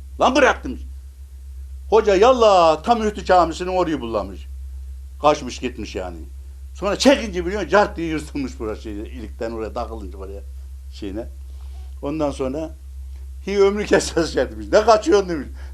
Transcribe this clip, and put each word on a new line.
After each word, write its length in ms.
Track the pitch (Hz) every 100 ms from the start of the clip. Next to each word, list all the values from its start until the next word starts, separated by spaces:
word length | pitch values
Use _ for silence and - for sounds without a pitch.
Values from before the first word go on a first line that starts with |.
| - -
"Lan 160 | 214 277
bırak!" 280 | 240 -
demiş. 180 | 139 113 - - - - - - - - - - -
Hoca 260 | 220 208 190
yallah 680 | 240 254 214 185 165 156
tam 180 | - 226
Müftü 240 | 214 196 180
Camisi'nin 420 | 180 165 156 180
orayı 340 | 185 165 143
bullamış. 460 | 117 110 95 92 - - - - - - - -
Kaçmış 380 | 147 151 127 -
gitmiş 360 | 123 110 101 101
yani. 220 | 92 85 69 - - - - -
Sonra 200 | 196 185
çekince 500 | 262 269 220 180 175
biliyor 160 | 208
musun? 100 | 160
Cart 260 | 196 202 160
diye 100 | 165
yırtılmış 520 | 156 - 143 127 -
burası. 220 | 110 101
Şey, 120 | 113
ilikten 580 | 104 110 123 107 - 113
oraya 220 | 113 107
takılınca 440 | 120 113 113 92 95
oraya 240 | 95 98 - - - - -
şeyine. 340 | - 101 101 - - - - - - - -
Ondan 300 | 143 156 143
sonra 380 | 135 131 147 160 - - - - - - - -
"Hi 120 | 202
ömrü 260 | 196 208 202
keseceğiz" 480 | 196 - 165 160
şey 180 | 151 120
demiş. 160 | 107 104
"Ne 100 | 185
kaçıyorsun?" 480 | 214 214 311 202 180
demiş. 180 | 156 120 - -